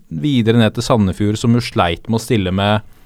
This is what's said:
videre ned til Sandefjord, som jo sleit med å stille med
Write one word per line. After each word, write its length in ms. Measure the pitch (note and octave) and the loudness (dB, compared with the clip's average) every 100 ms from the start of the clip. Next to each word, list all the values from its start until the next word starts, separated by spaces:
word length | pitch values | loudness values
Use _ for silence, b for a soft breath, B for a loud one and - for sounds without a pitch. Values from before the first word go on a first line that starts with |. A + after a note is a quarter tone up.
| - | -10
videre 460 | E2 D3 C3 A2 A#2 | -6 -2 0 2 4
ned 160 | A2 | 2
til 100 | - | 0
Sandefjord, 540 | A#2 B2 G2 F2 G#2 G#2+ | 0 2 2 0 -2 -2
som 160 | A#2+ | 0
jo 80 | A#2+ | 0
sleit 480 | A#2 - F2 F2 - | 0 0 0 -2 -4
med 120 | A2+ | -4
å 40 | |
stille 260 | - A#2+ F#2 | -2 -2 0
med 260 | F#2 G2+ G#2+ - b | 0 0 0 -4 b